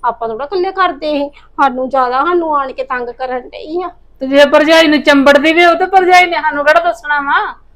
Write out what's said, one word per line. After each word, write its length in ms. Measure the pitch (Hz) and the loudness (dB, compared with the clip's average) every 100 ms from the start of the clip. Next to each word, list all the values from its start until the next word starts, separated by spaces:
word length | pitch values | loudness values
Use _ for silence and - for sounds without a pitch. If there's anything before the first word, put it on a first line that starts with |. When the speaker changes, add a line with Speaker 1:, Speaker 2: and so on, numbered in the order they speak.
Speaker 1:
ਆਪਾਂ 240 | 247 226 226 | -6 -6 -8
ਥੋੜਾ 160 | 220 | -8
ਇਕੱਲੇ 280 | 294 381 381 | -6 -4 -4
ਕਰਦੇ 400 | 381 359 277 302 | -2 -2 -2 -4
ਸੀ, 160 | 285 285 | -4 -6
ਸਾਨੂੰ 600 | - _ - 277 254 254 | -10 _ -2 -2 -2 -4
ਜ਼ਿਆਦਾ, 360 | 269 247 254 | -2 0 -2
ਸਾਨੂੰ 320 | 330 349 320 285 | 0 0 0 -2
ਆਣ 160 | 262 | -4
ਕੇ 120 | 247 | -8
ਤੰਗ 240 | 254 247 240 | -6 -6 -8
ਕਰਨ 400 | 240 254 247 - | -10 -8 -8 -10
ਡਈ 340 | - 311 339 | -16 -8 -8
ਆ। 80 | 359 - _ - | -8 -12 _ -10
Speaker 2:
ਤੇ 60 | 269 | 0
ਜੇ 180 | 277 | 2
ਭਰਜਾਈ 420 | 285 302 302 330 320 | 4 2 2 2 4
ਨੂੰ 160 | 302 | 2
ਚੰਬੜਦੀ 500 | 302 285 277 285 311 | 2 2 4 2 2
ਵੀ 120 | 320 | 4
ਹੋਊ, 100 | 349 | 4
ਤੇ 120 | 339 370 | 2 2
ਭਰਜਾਈ 400 | 381 359 359 359 | 2 4 4 4
ਨੇ 100 | 320 | 0
ਸਾਨੂੰ 280 | 302 294 | -4 -2
ਕਿਹੜਾ 160 | 285 330 | 2 2
ਦੱਸਣਾ 400 | 339 330 294 294 | 0 -4 -4 -4
ਵਾ? 320 | 285 349 - - _ | -2 -2 -2 -10 _